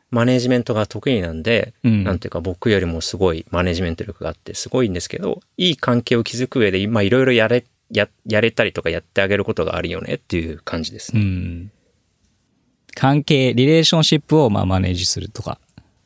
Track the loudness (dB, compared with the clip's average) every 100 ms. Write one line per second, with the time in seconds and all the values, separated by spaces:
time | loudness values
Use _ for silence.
0 | -4 0 2 2 2 0 0 -2 -2 -4
1 | -2 0 -2 -4 0 0 -2 -2 2 2
2 | 2 -2 -4 -6 -6 -2 2 2 2 -4
3 | -6 0 0 0 -4 -2 0 0 -2 -4
4 | -8 -8 -8 -10 -12 -12 -4 0 0 -2
5 | -8 -6 -6 -6 _ -2 -2 0 0 0
6 | 2 0 0 -4 -4 0 2 2 0 2
7 | 2 4 4 4 4 2 -2 _ -4 -2
8 | -2 _ -2 2 2 2 -2 -2 -4 -4
9 | -4 -2 0 0 0 -2 -2 -2 -4 -6
10 | -6 -8 -4 -4 -4 -8 -8 -8 -8 -12
11 | -4 -2 0 -2 -6 -10 -14 _ _ _
12 | _ _ _ _ _ _ _ _ _ 0
13 | 2 2 2 2 2 4 4 4 4 4
14 | 4 2 2 4 4 2 2 2 2 0
15 | -2 -4 -8 -10 -10 -10 _ -20 _ _